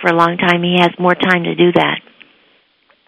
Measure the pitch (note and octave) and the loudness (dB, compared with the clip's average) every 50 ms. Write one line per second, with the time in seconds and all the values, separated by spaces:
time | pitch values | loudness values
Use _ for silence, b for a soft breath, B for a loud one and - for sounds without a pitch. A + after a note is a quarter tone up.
0 | - F3+ E3 E3+ E3+ E3+ F3 F3 F3 F3 F3 F3 F3 F3 F3+ F3+ F3 E3+ - - | -2 0 2 2 2 0 0 -2 -2 0 0 0 0 0 0 2 2 0 0 0
1 | F3+ F3+ F3+ F3 - F#3 F#3 F3 E3+ E3 D#3+ D#3 F3 F3 E3+ E3 D3+ D3 D3+ - | 0 0 0 0 0 -2 -2 -2 -2 -4 -2 0 2 2 2 2 0 -2 -4 -8
2 | - _ _ _ - _ _ _ _ _ _ _ _ _ _ _ _ _ _ _ | -10 _ _ _ -20 _ _ _ _ _ _ _ _ _ _ _ _ _ _ _
3 | _ | _